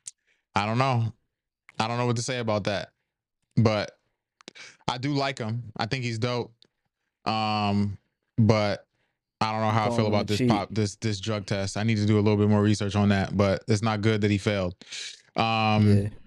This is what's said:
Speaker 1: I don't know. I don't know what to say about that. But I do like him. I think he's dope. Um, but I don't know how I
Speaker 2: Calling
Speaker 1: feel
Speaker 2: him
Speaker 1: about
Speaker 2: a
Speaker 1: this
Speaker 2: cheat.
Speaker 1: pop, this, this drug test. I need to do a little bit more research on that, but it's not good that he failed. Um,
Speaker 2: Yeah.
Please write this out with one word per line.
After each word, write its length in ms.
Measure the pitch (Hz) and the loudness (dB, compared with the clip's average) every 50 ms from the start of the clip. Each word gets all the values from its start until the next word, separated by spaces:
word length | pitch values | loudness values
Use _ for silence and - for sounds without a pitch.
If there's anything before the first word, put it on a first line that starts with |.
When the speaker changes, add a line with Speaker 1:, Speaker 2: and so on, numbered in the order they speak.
| _ - - _ _ _ _ _ _ _ - | _ -20 -20 _ _ _ _ _ _ _ -4
Speaker 1:
I 100 | 101 101 | -4 -2
don't 120 | 104 113 120 | 0 0 0
know. 340 | 131 139 127 117 113 110 - _ _ _ _ _ _ _ _ _ _ _ - - | 2 2 2 0 0 -2 -6 _ _ _ _ _ _ _ _ _ _ _ -6 -6
I 80 | 110 | -4
don't 120 | 113 120 120 | -4 -2 -2
know 80 | 123 | -2
what 100 | 123 120 | -2 -2
to 60 | 113 117 | -2 -4
say 160 | - 131 123 | -6 -6 -4
about 260 | 120 110 107 107 95 | -2 -2 -2 -2 -2
that. 280 | 107 101 90 - - _ _ _ _ _ _ _ _ _ _ _ _ _ | -2 -4 -4 -6 -10 _ _ _ _ _ _ _ _ _ _ _ _ _
But 400 | - 113 113 107 104 95 - - _ _ _ _ _ _ _ _ _ _ - - - - - - _ _ - | 2 2 4 2 0 -2 -6 -8 _ _ _ _ _ _ _ _ _ _ -20 -20 -20 -20 -20 -20 _ _ -6
I 100 | 127 127 | -6 -4
do 140 | 123 143 147 | -4 -4 -2
like 260 | 139 139 139 135 - | -2 -2 -4 -4 -6
him. 260 | 123 107 110 120 117 - - | -6 -6 -6 -8 -8 -10 -8
I 100 | - - | -8 -6
think 160 | 107 135 135 123 | -6 -4 -4 -6
he's 160 | 120 113 110 | -6 -6 -4
dope. 340 | 110 123 123 123 117 - _ _ _ _ _ _ _ _ _ _ _ _ _ _ - | -4 -4 -4 -4 -6 -8 _ _ _ _ _ _ _ _ _ _ _ _ _ _ -6
Um, 720 | - 110 110 110 107 107 107 107 101 101 101 101 101 98 - _ _ _ _ _ _ _ - | -4 -2 -2 -2 -2 -2 0 0 0 0 0 0 -2 -4 -8 _ _ _ _ _ _ _ 2
but 480 | 113 104 110 107 104 104 98 - - _ _ _ _ _ _ _ _ _ _ - | 4 4 4 4 2 0 -2 -6 -8 _ _ _ _ _ _ _ _ _ _ -4
I 120 | 110 110 110 | -4 -2 -2
don't 80 | 110 | -2
know 80 | 110 107 | 0 0
how 120 | 107 113 107 | 2 2 0
I 60 | 107 | 0
Speaker 2:
Calling 80 | 117 | 0
Speaker 1:
feel 100 | 117 110 | 0 0
Speaker 2:
him 60 | 107 104 | 2 2
Speaker 1:
about 80 | 104 101 | 0 0
Speaker 2:
a 40 | 98 | 0
Speaker 1:
this 100 | 107 101 | -2 0
Speaker 2:
cheat. 100 | 127 123 | 2 2
Speaker 1:
pop, 200 | 110 104 98 - 98 | 2 0 0 -4 -2
this, 240 | 110 107 98 - | -2 -2 -2 -4
this 240 | - - 113 107 98 | -4 -4 -4 -4 -4
drug 260 | 95 110 110 104 95 | -4 -6 -6 -6 -4
test. 300 | - 107 98 98 98 - | -4 -4 -4 -4 -4 -4
I 60 | 101 107 | -2 -2
need 140 | 113 113 104 | 0 0 2
to 80 | 104 | 2
do 100 | 104 110 104 | 4 4 4
a 40 | 101 | 4
little 160 | 107 107 101 | 4 4 4
bit 100 | 104 104 | 4 4
more 140 | 104 104 101 | 4 4 4
research 340 | 107 107 - 107 101 95 | 4 2 2 0 -2 0
on 140 | 104 104 101 | 2 4 4
that, 260 | 101 98 95 - - | 4 2 0 0 0
but 260 | 95 101 98 95 - - - | 2 2 2 2 0 -2 -2
it's 140 | 113 101 104 | -2 0 0
not 180 | 113 107 104 | -2 -2 0
good 220 | 101 113 110 104 104 | 0 0 0 2 2
that 80 | 104 | 2
he 80 | 104 98 | 0 0
failed. 360 | - 113 104 101 92 90 85 - - - - - - - - - _ _ - | 0 0 0 0 -2 -4 -6 -10 -16 -16 -14 -14 -14 -14 -16 -18 _ _ -2
Um, 640 | - 113 113 113 113 110 110 107 107 104 104 101 101 101 | -2 0 0 0 0 2 2 4 4 6 6 4 4 2
Speaker 2:
Yeah. 60 | 107 - - - | -2 -8 -12 -18